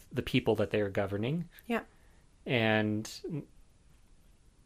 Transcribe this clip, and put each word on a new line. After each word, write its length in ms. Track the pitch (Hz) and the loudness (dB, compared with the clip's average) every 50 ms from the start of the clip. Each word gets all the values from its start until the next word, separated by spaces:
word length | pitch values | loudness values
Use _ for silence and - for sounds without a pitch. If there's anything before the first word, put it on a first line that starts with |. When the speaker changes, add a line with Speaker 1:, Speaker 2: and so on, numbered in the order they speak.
| - - | -14 -8
Speaker 1:
the 120 | - 123 | -6 -6
people 320 | - - - 127 120 - 107 | -2 0 0 2 2 2 2
that 140 | - 104 - | 2 0 0
they 100 | - 107 | 0 0
are 80 | 104 98 | 0 0
governing. 600 | 95 107 101 95 101 104 110 127 156 175 165 - - - - | 0 -2 -2 0 -2 -2 -2 -2 -2 -4 -6 -8 -14 -12 -6
Speaker 2:
Yeah. 140 | - 233 220 - - - - - - - - - _ - _ - | -4 -4 -4 -4 -8 -16 -20 -20 -20 -20 -20 -20 _ -20 _ -4
Speaker 1:
And, 640 | 185 139 117 113 110 110 110 107 107 107 107 110 - - - - - 165 143 - - - - - - - _ _ - - - - - - - - - - - - - _ - - | 0 2 4 4 4 4 4 4 2 0 -2 -4 -8 -12 -12 -10 -8 -8 -8 -8 -12 -18 -20 -20 -20 -20 _ _ -20 -20 -20 -20 -20 -20 -20 -20 -20 -20 -20 -20 -20 _ -20 -20